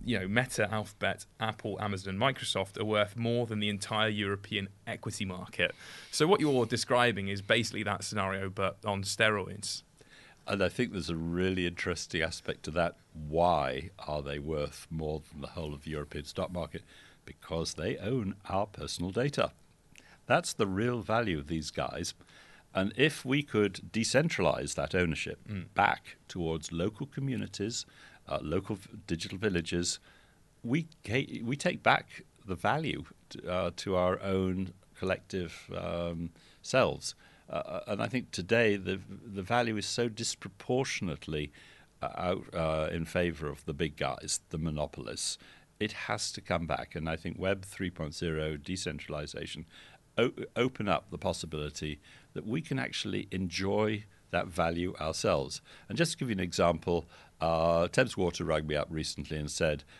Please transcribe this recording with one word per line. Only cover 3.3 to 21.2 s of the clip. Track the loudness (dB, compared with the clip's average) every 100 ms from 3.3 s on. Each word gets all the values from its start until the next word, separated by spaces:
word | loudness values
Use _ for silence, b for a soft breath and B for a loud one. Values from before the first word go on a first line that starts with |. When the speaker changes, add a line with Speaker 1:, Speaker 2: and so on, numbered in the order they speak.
| 2 0
Speaker 1:
than | 0
the | 0
entire | -2 0 2 4
European | 2 0 0 -2 -2 -2 -6 -8
equity | -6 -6 -4 -4
market. | -6 -6 2 2 B B B B
So | 2 6
what | 6
you're | 6 4 4
describing | 2 4 6 6 4 -2
is | -2
basically | 4 4 4 -2
that | -2 -2
scenario, | -2 0 0 0 -2
but | 0 0 0 -2
on | 0
steroids. | 0 4 4 4 -2 -6 -8 -8 -10 -20 B B B B -2
Speaker 2:
And | 2
I | 4
think | 2 0
there's | -2 -2
a | -2
really | 0 2 2 2 0
interesting | 0 -2 -2 -2 0
aspect | 0 0 -6 -6
to | -2
that. | 0 0 -2 _
Why | -12 0 4 6 6 2 -2 -6 -10 -6
are | -4
they | -4 -6
worth | -2 -2 -2 -6 -8
more | -4 -4 -4 -8
than | -12
the | -10
whole | -8 -8
of | -8
the | -8
European | -6 -6 -8 -8
stock | -4 -4
market? | -4 -6 -8 B B B B -20
Because | -18 -6 -4 -2
they | -2 -4 -2
own | -2 -2 -2 -6 -4
our | -2 -2
personal | -6 -8 -4 -4
data. | 0 0 0 -2 -2 -20 _ _ B B B 2
That's | 2 2
the | 0 2
real | 4 2 0
value | 2 2